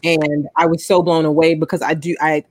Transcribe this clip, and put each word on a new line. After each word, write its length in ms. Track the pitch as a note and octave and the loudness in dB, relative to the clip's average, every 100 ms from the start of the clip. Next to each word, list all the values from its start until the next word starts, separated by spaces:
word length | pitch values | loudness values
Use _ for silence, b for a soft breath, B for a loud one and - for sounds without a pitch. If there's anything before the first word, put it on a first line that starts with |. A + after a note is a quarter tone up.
And 440 | E3 D#3+ D3+ D3 C#3 - | -2 0 0 -2 -2 0
I 80 | E3+ | 0
was 200 | E3 - | 0 0
so 160 | F3+ | 2
blown 220 | E3+ E3 D#3 | 2 0 2
away 280 | D3+ E3 D#3+ | 2 2 2
because 260 | D#3+ E3+ | -2 -2
I 100 | D#3 | -4
do, 220 | D#3+ E3 - | -4 -4 -2
I, 220 | D#3 D3+ - | -2 -2 -2